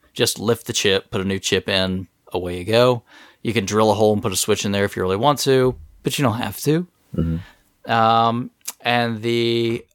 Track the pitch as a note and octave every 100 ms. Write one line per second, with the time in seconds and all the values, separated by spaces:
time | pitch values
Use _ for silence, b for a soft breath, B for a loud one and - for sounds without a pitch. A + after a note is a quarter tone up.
0 | _ - A#2+ - G#2 A#2 - - G#2 G2
1 | - G2+ F#2+ F#2+ - A#2 G#2+ F#2+ F#2 F#2
2 | F#2+ _ - F2+ F2+ F2+ F2+ A2+ B2 A#2+
3 | B B B B A#2+ A2 G2 G#2 A2 G#2
4 | G#2+ G#2 G#2+ F#2 - G2+ G2+ G2+ G2+ G2
5 | F#2 G2 C#3+ C3+ C#3 C3 B2+ - - _
6 | - - C3 A2+ G#2+ - C#3+ D#3+ F3+ _
7 | _ - E2 E2 - _ _ _ - A2+
8 | A2+ A2+ A#2 A#2 - - - - A#2+ A#2+
9 | A#2 A2 A#2 A#2 A#2 A#2 A#2 A#2 -